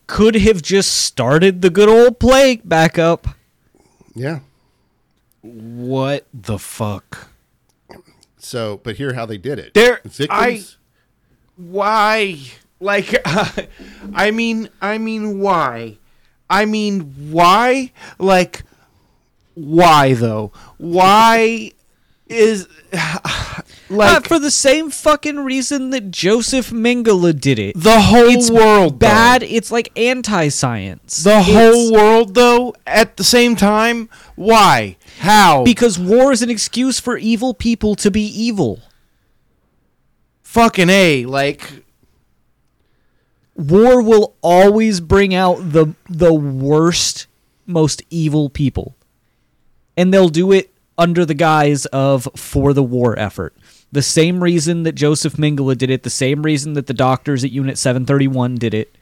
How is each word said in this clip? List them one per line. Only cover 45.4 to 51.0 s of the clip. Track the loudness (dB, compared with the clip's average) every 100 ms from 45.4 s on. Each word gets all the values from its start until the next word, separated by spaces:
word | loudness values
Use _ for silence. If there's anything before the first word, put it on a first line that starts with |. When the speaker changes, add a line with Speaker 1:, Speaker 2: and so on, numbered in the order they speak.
| 0 -2 -2
Speaker 1:
the, | 0 0 -2 _
the | 0 2
worst, | 2 -2 -4 0 0 0 -2 -6 -8 -16 _ _ _ -8
most | -2 -2 -2 -10
evil | -4 -2 -2 -4
people. | -4 -4 -4 -12 -18 _ _ _ _ _ _ _ _ _ -2
And | 2
they'll | 4 4
do | 2 2
it | 2 0 _ _
under | -2